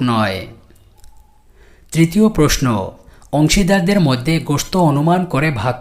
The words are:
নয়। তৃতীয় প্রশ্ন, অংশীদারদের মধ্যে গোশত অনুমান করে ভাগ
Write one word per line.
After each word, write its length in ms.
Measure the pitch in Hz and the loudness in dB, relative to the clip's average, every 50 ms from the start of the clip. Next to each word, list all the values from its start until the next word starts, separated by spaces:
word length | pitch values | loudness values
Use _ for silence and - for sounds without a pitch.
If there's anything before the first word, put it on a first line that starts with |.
| 131 | -2
নয়। 440 | 123 117 110 107 101 95 92 - - - - - - - _ _ _ _ _ - - - - - _ _ _ _ _ _ - - - - _ - - - | -2 0 0 0 -2 -4 -6 -10 -12 -16 -20 -20 -20 -20 _ _ _ _ _ -20 -20 -20 -20 -20 _ _ _ _ _ _ -20 -20 -20 -20 _ -18 -6 0
তৃতীয় 360 | 156 165 165 170 208 214 220 | 2 2 2 2 2 2 2
প্রশ্ন, 640 | 220 - 151 139 - - 139 127 117 101 95 - - - - - - - - - - | 2 2 2 2 2 0 0 -2 -2 -2 -4 -8 -10 -16 -20 -20 -20 -20 -12 -6 0
অংশীদারদের 680 | 147 151 147 - 202 196 170 202 196 170 175 202 202 | 0 2 2 2 2 2 2 2 2 2 2 2 2
মধ্যে 400 | 170 139 127 127 123 160 165 160 | 2 2 0 0 -2 -2 -2 -2
গোশত 360 | - - 147 139 - - - | -2 -2 -4 -4 -4 -2 -2
অনুমান 480 | 185 175 156 139 139 151 170 180 185 185 | 0 2 2 2 2 2 2 0 0 0
করে 260 | 170 - 135 147 160 | -2 -2 -2 -2 -2
ভাগ 240 | 147 110 101 127 123 - | -2 -2 -4 -4 -4 -4